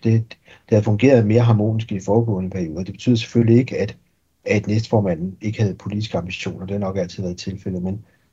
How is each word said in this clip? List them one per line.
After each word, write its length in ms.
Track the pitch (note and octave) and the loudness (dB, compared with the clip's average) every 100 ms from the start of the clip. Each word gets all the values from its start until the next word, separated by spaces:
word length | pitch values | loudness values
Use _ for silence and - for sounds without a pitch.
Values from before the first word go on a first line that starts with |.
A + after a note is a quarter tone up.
Det, 200 | A2+ A2+ A2+ | 0 0 0
det 400 | - _ - _ | -10 _ -20 _
havde 120 | A2 | 2
fungeret 440 | G#2+ G#2 B2+ B2+ G#2 | 2 2 6 6 6
mere 140 | A2+ | 4
harmonisk 520 | A#2 G#2+ G#2+ A2 A2 | 4 4 2 0 -4
i 20 | |
de 100 | G2+ | -6
foregående 460 | F#2 A2 A2+ F#2+ F#2 | 0 0 2 -2 -4
perioder. 320 | F2+ E2 D#2+ | -6 -6 -6
Det 120 | F#2 | -8
betyder 220 | F#2 - A#2 | -4 0 0
selvfølgelig 420 | - A#2 A#2 A#2 | 0 0 4 4
ikke, 200 | B2+ D#2+ | 4 -2
at, 180 | G#2+ - _ _ _ _ | -6 -8 _ _ _ _
at 220 | G2+ G#2 G#2 | -2 -2 0
næstformanden 720 | G#2+ A2+ A2+ G2 D#2+ F#2 F#2 | -2 0 0 0 -2 -6 -6
ikke 220 | G#2+ A2 | -6 0
havde 120 | G2+ | -2
politiske 440 | F2+ F#2 G#2 A2 F2 | -2 -6 -6 -4 -6
ambitioner. 480 | F2 F#2 F#2+ E2+ F#2 | -6 -8 -10 -10 -8
Det 40 | |
har 80 | G2+ | -6
nok 180 | F#2+ F#2+ | -4 -4
altid 260 | F2+ - | -6 -6
været 140 | F#2 F2 | -8 -8
tilfældet, 460 | - F#2+ G2 F#2 | -10 -10 -8 -6
men 220 | F#2 G#2 - _ _ | -6 -8 -12 _ _